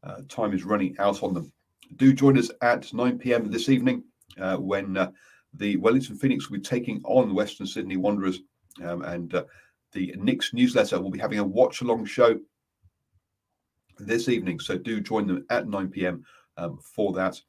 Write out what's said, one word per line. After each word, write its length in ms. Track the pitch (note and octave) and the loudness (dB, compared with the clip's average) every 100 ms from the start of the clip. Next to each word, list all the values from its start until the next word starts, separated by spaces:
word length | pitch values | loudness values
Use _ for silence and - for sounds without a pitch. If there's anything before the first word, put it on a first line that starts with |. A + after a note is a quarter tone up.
uh, 160 | - F#2+ - | -14 -16 -12
time 240 | - G#2+ | -4 -2
is 120 | F#2+ | -2
running 300 | F#2 G#2 F#2 - | 0 0 0 0
out 240 | G2+ G2 | 0 0
on 100 | G2 | -4
them. 180 | F2 D#2 _ _ _ - - | -4 -6 _ _ _ -20 4
Do 160 | C3+ | 6
join 260 | C3 C#3 C3+ | 8 6 6
us 120 | A2+ - | 2 0
at 320 | A#2+ A#2+ - | 2 2 -2
nine 260 | A2+ B2 B2 | 0 0 0
P 140 | B2+ | 0
M 180 | A#2+ G#2 | 0 2
this 200 | A2+ - | -2 2
evening, 340 | C3 B2+ B2 - _ _ - | 4 4 0 -6 _ _ -8
uh, 180 | F#2+ F#2 | -4 -4
when, 400 | F#2 G2 G2 F#2+ | -2 -2 -2 -2
uh, 120 | F#2 - _ _ _ | -2 -4 _ _ _
the 220 | - G#2 G2 | -4 -2 4
Wellington 380 | A2+ C3 C3+ G#2 | 4 4 0 -2
Phoenix 340 | C3+ B2 - | 0 0 -4
will 80 | G2+ | -10
be 40 | |
taking 380 | - B2 A#2+ G#2+ | -4 -4 -2 -6
on 300 | - B2 A2 | 2 4 4
Western 320 | F#2+ G#2+ - G2 | 0 -2 -4 -10
Sydney 300 | - F#2+ F#2 | -8 -4 -2
Wanderers, 440 | G2 G2+ G2 F#2 - _ _ - | 0 0 -2 -4 -12 _ _ -14
um, 180 | F2 F2 | -8 -8
and, 320 | E2+ F2 E2+ | -6 -8 -4
uh, 100 | F2 - - _ _ _ | -6 -6 -20 _ _ _
the 220 | F#2+ F2+ F#2+ | -6 -6 -2
Knicks 340 | G#2 - - | -2 0 -4
newsletter 480 | A#2+ B2 A2+ G2+ - | 2 4 4 2 0
will 100 | F#2+ | -4
be 80 | F#2+ | -6
having 200 | - G#2 | -4 -2
a 60 | |
watch-along 600 | G2 G#2 B2+ - B2 A#2 | -2 2 2 2 -2 -2
show 340 | G#2 - A#2 A2+ - _ _ _ _ _ _ _ _ _ _ _ _ _ _ _ | -2 4 4 4 -6 _ _ _ _ _ _ _ _ _ _ _ _ _ _ _
this 300 | G#2 A2+ B2 | -4 -2 0
evening, 320 | A#2 F#2 E2+ | 0 -2 -6
so 160 | - F#2 | -4 -6
do 220 | A#2 G#2+ | -4 -6
join 260 | G2 A2 G2 | -2 -2 0
them 180 | F2+ - | -2 -2
at 180 | A#2+ A2 | -4 -2
nine 200 | G2+ F#2+ | -6 -6
P 180 | F#2+ F#2 | -4 -4
M, 160 | E2+ - _ _ - | -4 -14 _ _ -10
um, 200 | E2+ C#2 | -10 -10
for 320 | - - G2+ | -14 -2 -2
that 260 | F2+ F#2 - | 0 -2 -4